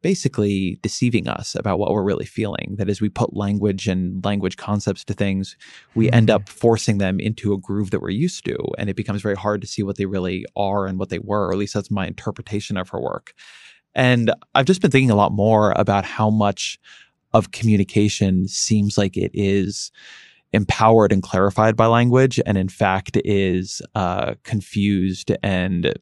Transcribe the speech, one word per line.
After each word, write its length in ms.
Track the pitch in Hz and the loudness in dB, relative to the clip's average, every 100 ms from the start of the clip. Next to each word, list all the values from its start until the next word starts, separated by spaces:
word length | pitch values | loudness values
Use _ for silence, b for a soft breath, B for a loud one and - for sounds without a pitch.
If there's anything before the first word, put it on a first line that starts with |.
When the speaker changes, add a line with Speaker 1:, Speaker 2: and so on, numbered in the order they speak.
Speaker 1:
basically 720 | 165 190 139 - 101 98 95 - | 0 0 0 0 -2 0 -4 -4
deceiving 440 | - - 123 113 - | -8 -2 0 0 -2
us 280 | - - - | -8 -8 -6
about 240 | 110 92 | -2 0
what 120 | 101 | 0
we're 120 | 104 | 0
really 220 | 98 - - | 0 -2 -6
feeling. 500 | - 107 - - 101 | -6 -6 -6 -8 -4
That 100 | 98 | -4
is, 140 | 98 | -2
we 80 | 104 | -4
put 260 | - 120 - | -2 -2 -2
language 520 | 101 101 104 95 101 | -2 0 0 -2 -2
and 360 | 92 90 95 | -2 -2 -4
language 320 | 95 101 95 - | -4 -2 -4 -6
concepts 480 | - 104 104 95 - | -4 -2 -2 -6 -6
to 80 | 104 | -4
things, 420 | 101 95 95 - B B B - | -2 -2 -6 -12 B B B 0
we 160 | 113 | 4
end 160 | 120 113 | 6 6
Speaker 2:
Mm-hmm. 80 | 107 | 2
Speaker 1:
up 140 | 101 | 0
forcing 500 | - 117 113 - 101 | 0 2 2 0 0
them 200 | 95 95 | 0 0
into 320 | 107 107 101 | -4 -4 -2
a 60 | 98 | -2
groove 320 | 92 101 95 | -4 -4 -2
that 100 | - | -4
we're 120 | - | -4
used 340 | 101 175 - - | -2 -2 -4 -8
to, 120 | - - - | -6 -6 -4
and 140 | 104 | -6
it 40 | 95 | -4
becomes 280 | 107 101 | -4 -4
very 120 | 104 98 | -2 -2
hard 240 | 104 104 | -2 -2
to 60 | 107 | -4
see 140 | - | -6
what 160 | 101 101 | -4 -4
they 80 | 95 | -4
really 400 | 95 90 92 - - | -2 -4 -4 -8 -4
are 300 | 101 101 95 | -2 0 -2
and 140 | 92 | -4
what 100 | 95 | -4
they 100 | 90 | -6
were, 280 | 98 104 92 | -2 -2 0
or 40 | |
at 60 | 95 | -2
least 160 | 104 | -2
that's 160 | 104 98 | -6 -4
my 160 | 104 87 | -4 -4
interpretation 720 | - - - - 104 - 98 | -6 -10 -10 -8 -8 -6 -6
of 120 | 92 | -6
her 120 | - | -6
work. 320 | 62 - - _ B B B B _ - | -6 -8 -12 _ B B B B _ 2
And 360 | 127 123 117 - _ | 4 4 2 0 _
I've 120 | - 135 | 0 2
just 160 | 185 | 2
been 100 | 175 | 4
thinking 180 | 135 131 | 4 4
a 60 | 101 | 4
lot 160 | 101 | 4
more 420 | 101 104 110 104 - | 2 4 4 4 2
about 300 | 101 101 95 | 2 0 -2
how 240 | - 110 | 0 2
much 480 | 107 101 95 - - B B B B _ | 2 2 0 -8 -10 B B B B _
of 180 | 113 - | 2 2
communication 960 | - 113 107 98 110 104 - 98 92 95 | -2 2 2 2 2 2 2 0 2 -2
seems 520 | - - 107 101 104 | -4 0 0 2 0
like 180 | 98 101 | -2 -2
it 140 | 92 | -4
is 580 | - 98 98 95 - - B B B B B _ | -2 0 0 -2 -6 -12 B B B B B _
empowered 580 | 110 101 - 110 113 104 | -2 0 4 6 8 6
and 100 | 98 | 2
clarified 540 | 90 92 98 101 110 110 | 0 0 2 4 2 4
by 120 | 113 | 4
language, 520 | 117 120 127 131 123 - | 4 4 4 4 2 0
and 120 | 98 | 0
in 120 | 95 | -2
fact 480 | - 101 95 95 110 - | 0 0 0 -2 -4 0
is, 560 | 101 95 90 92 - - 104 | 0 0 -2 -4 -12 -8 -4
uh, 380 | 90 92 - - | -2 -2 -4 -8
confused 880 | - 107 - 107 101 98 95 90 - - | -6 -6 -4 -2 0 0 -2 -4 -4 -2
and 500 | 95 92 92 87 85 - | 0 -2 0 -2 -2 -4